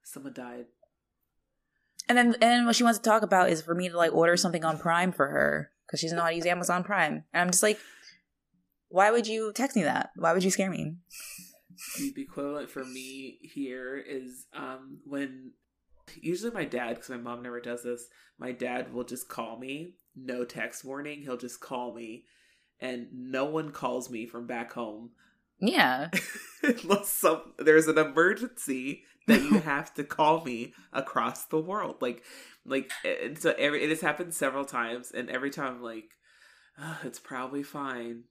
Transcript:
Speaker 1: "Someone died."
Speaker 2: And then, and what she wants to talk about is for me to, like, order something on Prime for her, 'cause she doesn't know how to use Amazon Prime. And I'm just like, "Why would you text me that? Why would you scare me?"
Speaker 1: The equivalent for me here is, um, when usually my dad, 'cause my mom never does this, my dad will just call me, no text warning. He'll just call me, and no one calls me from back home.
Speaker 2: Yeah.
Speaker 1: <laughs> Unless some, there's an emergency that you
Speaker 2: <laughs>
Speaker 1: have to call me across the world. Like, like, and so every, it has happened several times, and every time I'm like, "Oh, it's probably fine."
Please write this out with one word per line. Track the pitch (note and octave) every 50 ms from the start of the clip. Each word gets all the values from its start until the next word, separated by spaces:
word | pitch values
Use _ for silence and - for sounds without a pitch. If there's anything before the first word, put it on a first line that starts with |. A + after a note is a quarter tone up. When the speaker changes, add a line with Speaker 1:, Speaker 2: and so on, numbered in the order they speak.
Speaker 1:
"Someone | _ - - C#3+ C3+ C#3
died." | B2 - B2 B2 A#2+ B2 A#2+ A#2+ _ _ _ _ _ _ _ _ _ _ _ _ _ _ _ _ _ _ _ _ _ _ _ _ _ - - -
Speaker 2:
And | B3 B3
then, | A#3+ A#3+ A#3 -
and | A3 A#3 A#3+ A#3+ A#3+
what | A#3 A3+
she | -
wants | B3 A#3 A3+ -
to | - A3+
talk | G#3+ A3+
about | G#3+ F3 G3 F#3 F3+ F#3
is | E3+ D#3
for | D#3 E3 E3+
me | F3 F3+ F3+
to, | E3+
like, | F3 E3+ E3
order | D3+ D#3+ E3 E3+ F3
something | E3+ F#3 F3+ E3+ E3 D#3+
on | D#3+ D#3 D#3
Prime | - E3+ E3 E3+ F3+ F#3
for | F3 - C#3 C#3
her, | D3 C#3 C#3+ D3 D3 D3+ D3 - _ _ _
'cause | - - -
she | E3
doesn't | D#3+ E3+
know | E3+ E3+
how | E3
to | E3
use | E3+ E3
Amazon | F3 F3 F3+ F3 F3 F3 F3+
Prime. | F3+ F#3+ G#3 F#3+ E3 D3+ D3+ D#3 - _
And | - E3+
I'm | F3+ F3+
just | F#3 -
like, | - G#3+ G#3+ - - - - - - - - _ _ _ _ _ _ _ _ _ _ _ _ _ _ _
"Why | - F3+ G3 G#3+
would | A#3 A#3+ G#3+
you | G#3+ A3 A3 A3 G#3+
text | G3+ - C4 C#4 -
me | G#3+ D#3+
that? | C#3+ B2+ - - - _
Why | - E3 E3
would | E3+ F#3+ F3+
you | F#3+
scare | F3+ - F#3+ F#3+
me?" | D#3+ D#3 D#3 D3+ E3 F3 _ _ - - - - - - F3+ - _ _ _ _ F3+ - - - - C4
Speaker 1:
The | - C#3 C#4 -
equivalent | C3+ - - C#3+ C#3+ C#3+ D3 D3 B2+ A#2+
for | - C#3 C3
me | B2+ B2+ C3 C3 C3 C3+ C3+ C3+ B2+ - _
here | - - - C#3 C#3 C3 B2+ C3 B2+ B2+ C3+
is, | C#3 - - D3 C3 B2+ B2+ B2+ - - _
um, | - D3+ C#3+ C3 C3 C3 C3+ C3+ C#3 - -
when | C#3 C#3+ C#3 C#3 C3 C3 C3 C3 B2+ _ _ _ _ _ _ _ _ - _ _ - - -
usually | - D#3+ F3+ F3+ G#3+ A#3
my | A#3 G3 D#3
dad, | - - B2 B2 A2+ A#2
'cause | - - -
my | C3
mom | A#2+ A#2+ A#2+ A#2+ A#2+
never | B2 B2 A#2+ A#2+
does | A#2+ B2 A#2+ A#2+ -
this, | A#2+ B2 A#2+ - - _ _ _ _ _ _
my | B2 B2+
dad | B2 A#2+ B2 B2 B2 B2+ B2 B2
will | A#2+ A#2+ B2
just | - B2 B2 - _
call | - - A#2 A2 A2+ A#2+
me, | C3 C3 C#3 D3 E3 F3+ F#3+ _ _ _ _
no | C3 C3 B2+ B2 B2 B2
text | A#2+ - A#2+ A2 A#2 - - -
warning. | C3 C3+ C#3+ C#3+ D3+ D3 D3
He'll | C#3+ C3+ B2+ A#2+
just | B2 B2 - -
call | - - C3+ B2 B2 A#2+ G#2+
me, | A#2 A#2 A2 A2+ A#2 _ _ _ _ _ _ _ _ _ _ _ _
and | B2 B2+ B2+ A#2+ A#2+ -
no | - B2+ B2+ C3 C3 C3 C#3
one | D3+ D#3 D#3+ D#3 D3+
calls | - - C#3+ B2+ B2 B2+ B2 -
me | B2 A2 A2+
from | A#2 - A#2+ A#2+
back | A#2 B2 A#2 A#2+ A#2
home. | - A#2+ A#2 G#2+ G#2 A2 A#2 A#2+ _ _ _ _ _ _ _ _ _ _
Speaker 2:
Yeah. | F#3 A3+ F#4 D#4+ F3+ B2+ B2+ C3 D3 E3 F#3+ F#3 - - -
Speaker 1:
<laughs> | - - - - -
Unless | - D4 A#3+ - - E3 G3 G3+ - -
some, | - - - E3 E3 D#3+ - - - -
there's | C#3 D#3 D3+ D#3+ D#3
an | D3+ D3 D#3
emergency | - C#3+ C3+ D#3 E3+ F#3 A3 A3 A#3+ A#3+ - - - - C3 B2+ B2+ C3+ - - _ _ _ _ _
that | - A3+ G3
you | C#4 D4 G#3+ F#3+
Speaker 2:
<laughs> |
Speaker 1:
have | D#3 D#3 C#3 C#3+ D#3+ - _
to | - C#3+
call | - - - D#3 D3+ D#3+ D#3+ D#3+
me | C3+ A#2+ A2+ A#2+ C#3 - - - _
across | - C3 C3+ - - B2+ A2+ A#2+ - - -
the | - - D#3
world. | D#3+ F3+ G3 G#3+ F#3 C3+ - -
Like, | C3 B2 A#2+ A#2 - - - - - - - _ _
like, | - C3+ C3+ - - - - -
and | - - - - A#2+ D3+ D#3
so | - D#3+ - -
every, | C3+ D3 D3 D3
it | - D3+
has | D#3+ D#3+
happened | F3+ D3+ D3+ - F3+ E3+ -
several | - D3+ C3+ C3 C#3 C#3
times, | C#3 - B2 A#2 A2+ A#2+ B2 B2 -
and | - A#2 B2 -
every | - B2+ C3+ C#3+
time | C#3 E3 C#3+ C3 B2+
I'm | A#2+
like, | A#2+ A#2 A2+ A2 - _ _ _ _ _ _ _ _ _ _ _ _ _ _ D3
"Oh, | C#3+ D#3+ D#3+ D3+ D3+
it's | B2+ - -
probably | _ - C#3+ B2 B2+ B2+ C#3 C#3+
fine." | C#3+ C#3 - D3 C#3 C3+ B2+ A#2+ A#2 A#2 A#2 A#2 A#2+ _